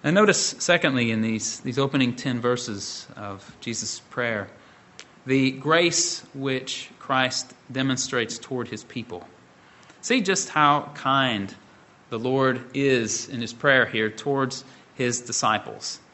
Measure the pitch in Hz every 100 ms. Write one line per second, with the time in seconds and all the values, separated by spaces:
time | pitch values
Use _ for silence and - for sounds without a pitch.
0 | 143 185 214 185 - - - 131 156 131
1 | 117 110 113 110 - - 131 123 135 143
2 | 123 120 135 120 120 123 - 101 - -
3 | - - 101 95 - - - 113 107 -
4 | - - 120 107 95 - - - - -
5 | - - 127 135 131 131 139 165 175 165
6 | - - - 139 135 131 131 - - -
7 | - 131 127 - - - - 131 135 127
8 | - 127 113 - - 127 113 107 - 123
9 | 107 90 - - - - - - - -
10 | - 254 190 190 - 156 147 147 - -
11 | 135 135 131 107 98 - - - - -
12 | _ 117 123 135 135 127 - 139 139 127
13 | 110 - - 123 113 - 147 131 110 113
14 | 110 107 147 139 131 - - - - -
15 | 123 120 - - 117 107 - - - -
16 | -